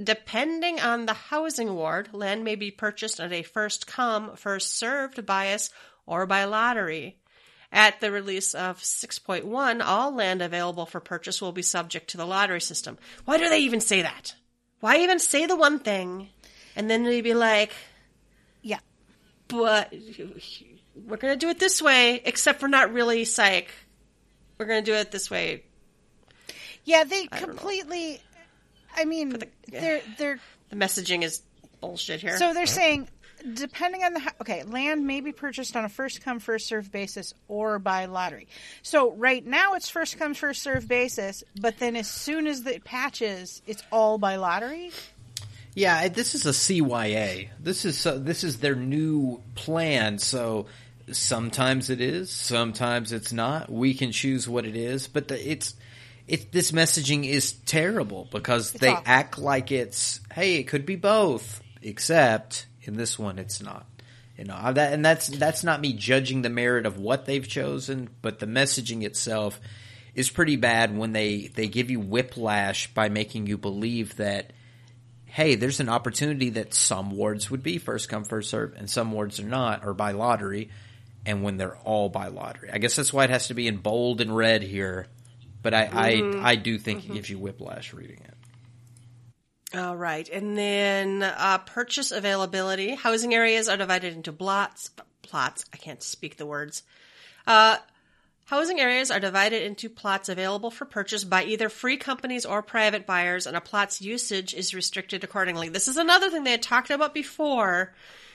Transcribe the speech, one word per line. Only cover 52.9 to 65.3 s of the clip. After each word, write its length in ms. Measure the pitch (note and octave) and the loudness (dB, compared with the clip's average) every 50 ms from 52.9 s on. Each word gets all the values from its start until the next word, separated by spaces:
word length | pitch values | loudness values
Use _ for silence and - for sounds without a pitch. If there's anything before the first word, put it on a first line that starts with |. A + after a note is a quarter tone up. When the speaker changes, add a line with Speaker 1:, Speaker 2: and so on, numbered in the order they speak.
| A#2+ A#2+ A#2 G#2+ A#2 | 0 0 -2 -2 -6
Speaker 3:
it's 200 | A2+ G#2+ - A#2+ | -6 -6 -4 -2
not. 380 | A2+ A2+ B2 D3 D#3+ - - | 0 0 0 0 -2 -4 -6
We 220 | A2+ A2+ B2 C3+ C3 | -2 2 2 2 2
can 160 | C3 C#3 B2 | 2 0 -2
choose 380 | G#2+ - - C3+ C3+ B2+ A#2 A#2+ | -2 -2 0 0 0 0 -2 -2
what 160 | A#2+ A#2+ A2+ | -2 -2 -2
it 100 | A2 G#2+ | -2 -4
is, 320 | A2+ A#2 A#2+ B2+ C3+ C3 | -4 -2 -2 -2 -4 -4
but 220 | - - D3 - - | -4 -4 -4 -2 -2
the, 220 | C#3 B2 - C3 D#3 | -4 -6 -4 -4 -4
it's, 220 | C#3 - - - - - - - - - - - - - | -4 -4 -8 -10 -10 -18 -20 -20 -20 -20 -20 -20 -20 -8
it, 260 | - - - - - - | -4 -4 -4 -4 -2 0
this 200 | F3+ F3 F3 D#3 | 0 2 2 4
messaging 520 | E3 E3 D#3+ - - C#3+ C3 D3 C#3+ C#3+ | 4 4 4 4 2 2 2 2 2 2
is 260 | C3 C#3 C#3+ C3 - - - - | 0 0 0 0 0 -4 -6 -4
terrible 640 | - - D#3+ D#3 F3+ A3 G#3+ C3+ G#2 G2+ F#2 - - - | 0 2 2 2 2 2 0 -2 -2 -4 -10 -10 -8 -8
because 400 | G#2 - - B2 A#2+ A2 - - | -4 0 2 2 2 0 -2 0
Speaker 2:
It's 80 | - | 4
Speaker 3:
they 80 | C3 C3 | 6 6
Speaker 2:
awful. 140 | B2 A#2 - | 6 6 6
Speaker 3:
act 320 | A#2+ B2+ C3 D3 - - - | 6 6 6 6 4 -2 -4
like 320 | C#3+ C#3+ C#3 C3+ B2+ - C3+ | 0 2 2 2 2 0 0
it's, 480 | B2+ A#2+ A#2+ - - - - - - - - - | -2 -2 -2 -4 -4 -2 -2 -4 -6 -10 -10 -4
"Hey, 240 | D#3+ F3+ G3 F3+ | 0 2 4 4
it 80 | D#3 C3 | 2 0
could 200 | - - D3 C#3 | 0 -2 -2 -2
be 120 | C#3 G3 | -2 -4
both," 640 | F3+ F3 G3+ G#3+ A3 G#3 F3 C3 A2 - - - - - - - - | 0 2 4 6 6 6 4 2 0 -4 -8 -12 -14 -16 -18 -20 -14
except 840 | - G#2+ G#2 - - - D#3+ E3 C#3+ A#2+ A2 G#2+ - - - - - - - - - | -12 -10 -8 -4 0 4 6 8 8 8 8 4 0 -4 -12 -12 -12 -14 -18 -18 -12
in 140 | - G#2 | -8 -6
this 220 | A2 A#2 A2+ - - | -4 -4 -4 -4 -4
one, 200 | A2 G2+ F#2+ F#2+ | -4 -6 -6 -8
it's 240 | F#2+ G#2 G2+ - G2+ | -8 -8 -10 -10 -10
not. 240 | G2 F#2+ - - - - - - - - - - - - | -12 -14 -14 -16 -20 -20 -20 -20 -20 -20 -20 -20 -20 -18
You 80 | - - | -14 -12
know, 140 | G2 F#2+ F#2 | -12 -10 -6
I, 120 | G2+ B2 C3 | -2 0 2
that, 200 | C#3 D3 C#3+ C#3+ | 4 4 2 2
and 120 | D3+ D3+ | 4 6
that's, 240 | D#3+ D#3+ D#3 - | 6 4 4 2
that's 340 | - | -4